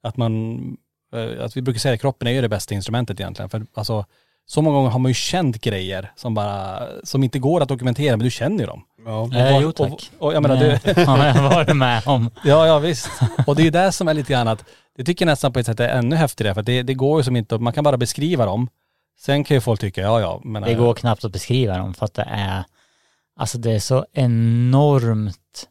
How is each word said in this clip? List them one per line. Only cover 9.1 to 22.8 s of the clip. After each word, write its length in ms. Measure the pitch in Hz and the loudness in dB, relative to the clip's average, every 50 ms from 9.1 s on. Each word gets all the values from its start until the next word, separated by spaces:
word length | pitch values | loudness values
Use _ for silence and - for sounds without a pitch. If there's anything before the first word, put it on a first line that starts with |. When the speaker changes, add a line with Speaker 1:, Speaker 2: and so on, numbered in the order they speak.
| 110 110 113 120 127 | -6 -6 -6 -2 2
Speaker 3:
Eh, 180 | 120 127 135 139 | 2 4 6 6
Speaker 1:
Och, 60 | 139 | 4
Speaker 3:
jo, 80 | 147 160 | 4 0
Speaker 1:
och, 60 | 165 | 0
Speaker 3:
tack. 360 | - 147 131 147 - - - - - | -2 -2 -2 -2 -8 -16 -20 -12 -4
Speaker 1:
och 140 | - 147 165 | -2 0 2
jag 80 | 156 147 | 2 4
menar, 120 | - - | 4 4
Speaker 3:
Eh, 60 | 160 | 4
Speaker 1:
du 320 | 151 151 - - - 202 180 | 4 4 2 2 0 2 2
Speaker 3:
<laughs> 80 | 175 | 4
ja, 240 | 175 143 135 123 143 | 4 4 6 4 4
jag 60 | 147 123 | 4 4
har 160 | - 139 139 - | 4 4 4 2
varit 200 | 170 147 - 160 | 2 2 2 2
med 260 | 139 131 123 120 113 107 | 2 2 2 2 0 2
om. 240 | 143 139 123 113 117 - - - | 0 2 2 0 -2 -4 -2 2
Speaker 1:
Ja, 220 | 151 143 156 160 | 4 6 6 6
ja, 120 | 160 160 147 | 6 4 4
visst. 300 | 147 175 160 120 - - - - 127 107 - - 120 | 2 0 -4 -4 -8 -12 -2 -2 -2 0 0 0 0
Och 80 | - 143 | 0 4
det 60 | 147 | 4
är 20 | 160 | 4
ju 40 | 165 | 4
det 220 | 151 170 185 196 | 4 2 2 2
som 160 | 170 - 185 | 0 0 -2
är 60 | 160 156 | 0 0
lite 200 | 151 135 - 143 | -2 -2 -2 -2
grann 140 | 123 117 | 0 0
att, 180 | 113 110 104 - - - _ _ _ _ | -2 -2 -4 -8 -20 -20 _ _ _ _
det 60 | - 131 | -6 -4
tycker 220 | 147 175 - 185 | -4 -2 0 2
jag 60 | 165 | 0
nästan 220 | 147 - - 135 120 | 0 2 0 -2 0
på 60 | 131 | 0
ett 60 | 117 | -2
sätt 140 | - 113 104 | -2 0 0
är 100 | 120 117 | 0 0
ännu 260 | 123 127 120 120 156 | 2 0 0 2 2
häftigare, 380 | 165 160 127 - - 110 104 95 | 2 0 0 0 -2 -2 -2 -2
för 60 | 107 | -2
att 40 | 101 | -2
det, 180 | 113 123 127 123 | 0 0 0 0
det 100 | 123 135 | -2 -2
går 260 | 131 135 139 151 160 | 0 0 2 2 2
ju 40 | 131 | 2
som 120 | 127 127 | 2 0
inte, 220 | 120 107 _ 117 | -2 -2 _ -4
man 160 | 110 117 120 113 | -2 -2 -2 -2
kan 100 | 147 151 | 2 2
bara 140 | 147 139 | 2 2
beskriva 480 | 120 123 113 - - 143 165 175 139 113 | 2 0 -2 -2 -4 -2 -2 0 0 0
dem. 220 | 98 92 113 123 123 _ _ _ _ _ _ _ _ _ _ | 0 0 -2 -4 -4 _ _ _ _ _ _ _ _ _ _
Sen 240 | - - 139 143 143 | -2 -2 0 0 2
kan 120 | - 147 | 2 0
ju 40 | 131 | 0
folk 180 | - 123 110 - | 2 0 -2 -2
tycka, 220 | - 98 - - | -2 -6 -4 -2
ja, 200 | 92 104 117 117 | 0 0 2 2
ja, 200 | 104 85 90 - - | 0 -2 -6 -8 -10
men, 180 | 123 110 107 101 | -10 -8 -4 -2
Speaker 3:
Det 80 | 117 | -2
Speaker 1:
eh, 60 | 117 | 2
Speaker 3:
går 160 | 110 120 120 113 | 2 2 2 2
knappt 320 | - - 120 110 - - | 2 0 -2 -2 -2 -4
att 60 | 110 | -8
beskriva 460 | - 95 - - 120 131 127 104 92 | -8 -8 -4 -2 0 0 0 0 -2
dem, 160 | 92 95 95 90 | -4 -4 -6 -6
för 120 | - 110 | -6 -6
att 80 | 107 _ | -6 _
det 140 | - 107 - | -6 -6 -6
är, 340 | 107 104 98 95 95 95 92 _ _ _ | -4 -4 -4 -4 -4 -6 -8 _ _ _